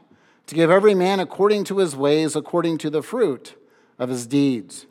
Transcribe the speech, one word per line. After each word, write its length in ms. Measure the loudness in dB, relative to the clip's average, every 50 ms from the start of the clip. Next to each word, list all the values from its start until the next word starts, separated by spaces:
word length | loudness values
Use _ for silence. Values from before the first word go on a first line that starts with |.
| _ _ _ _ _ _ _ _ _ -8
to 80 | -2
give 160 | 0 2 4
every 240 | 4 6 6 6 4
man 240 | 4 2 2 0 0
according 460 | -2 -4 -2 0 2 2 2 0 -2
to 120 | -2 -2 0
his 180 | 0 -2 -2
ways, 400 | -2 0 2 2 2 2 0 -2
according 440 | -4 -6 -2 -2 -2 0 0 -2 -4
to 100 | -4 -4
the 140 | -4 -4 -6
fruit 520 | -4 -2 -2 0 0 -2 -6 -10 -18 -20 _ _ _ _ _ _ _ _ -8
of 100 | -6 -6
his 160 | -6 -8 -6
deeds." 600 | -2 0 2 2 2 0 -2 -6 -12 -18 -20 -20 _